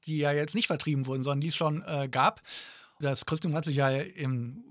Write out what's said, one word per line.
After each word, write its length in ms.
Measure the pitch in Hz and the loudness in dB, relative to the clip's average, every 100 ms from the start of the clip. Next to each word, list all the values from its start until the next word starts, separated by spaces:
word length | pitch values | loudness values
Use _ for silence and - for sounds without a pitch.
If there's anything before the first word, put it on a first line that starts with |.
| - | -4
die 120 | 151 | 0
ja 140 | 143 | 2
jetzt 220 | 147 151 | 2 0
nicht 140 | 214 - | 0 0
vertrieben 380 | 160 156 139 131 | 0 0 0 0
wurden, 180 | 135 | -2
sondern 180 | 131 139 | 0 0
die 60 | 160 | 0
es 80 | - | 0
schon, 260 | 160 151 - | 0 0 -2
äh, 200 | 147 135 | -4 0
gab. 320 | 127 165 - - - - - - - | 4 4 2 -8 -14 -14 -18 -20 -4
Das 260 | 143 131 - | -2 0 0
Christentum 320 | 156 175 151 | -2 0 0
hat 80 | 151 | 0
sich 120 | 139 | 2
ja 120 | 135 | 4
im, 760 | 135 185 - 135 127 120 156 - | 2 -2 -4 -2 -2 -4 -10 -16